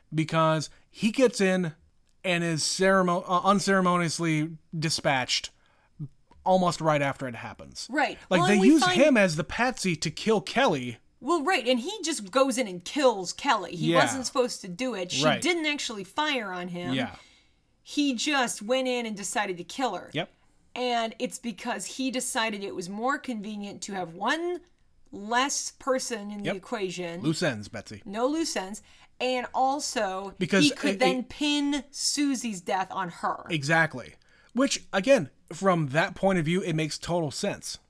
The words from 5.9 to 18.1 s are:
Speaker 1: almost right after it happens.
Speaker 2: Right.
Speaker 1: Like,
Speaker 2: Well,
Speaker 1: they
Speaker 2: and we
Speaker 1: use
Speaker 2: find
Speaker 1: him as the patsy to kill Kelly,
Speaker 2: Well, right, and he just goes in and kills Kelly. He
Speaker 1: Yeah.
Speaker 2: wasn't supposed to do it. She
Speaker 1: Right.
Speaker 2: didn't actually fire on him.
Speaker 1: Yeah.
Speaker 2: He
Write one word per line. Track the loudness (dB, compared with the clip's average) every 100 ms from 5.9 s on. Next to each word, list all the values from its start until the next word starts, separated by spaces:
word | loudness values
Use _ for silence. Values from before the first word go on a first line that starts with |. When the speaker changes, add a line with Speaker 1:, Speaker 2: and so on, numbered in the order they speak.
| _ -16 -16 _ -6
Speaker 1:
almost | 2 4 4 2
right | 2 2
after | 2 -2 -8
it | -8
happens. | -12 -14 -16 -14 -6
Speaker 2:
Right. | -2 -2 -4 0
Speaker 1:
Like, | 4
Speaker 2:
Well, | 6
Speaker 1:
they |
Speaker 2:
and | 8
we | 8
Speaker 1:
use | 8
Speaker 2:
find | 6 6
Speaker 1:
him | 6 6
as | 4 2
the | -4
patsy | -2 -2 0 -2 -2
to | -4
kill | -4 2 2
Kelly, | 2 2 2 2 -2 -10 _ _
Speaker 2:
Well, | -2 0
right, | 2 0 2
and | 0
he | 0 -6
just | -4 -6 -2
goes | 2 2 2
in | -2
and | -6 -6
kills | 2 2 2 -4
Kelly. | -4 0 0 0 -2
He | 4
Speaker 1:
Yeah. | 6
Speaker 2:
wasn't | 4 2 -4
supposed | -2 -2 -4
to | -10
do | -6 -4
it. | -4 -4
She | 0 2
Speaker 1:
Right. | 2
Speaker 2:
didn't | 0 0 0
actually | -2 -4 -8
fire | -8 -4 -2 -2 -4
on | -6 -8
him. | -6 -4
Speaker 1:
Yeah. | -2 -4 -8 -20 _ _ _ _ _
Speaker 2:
He | -6 -2 0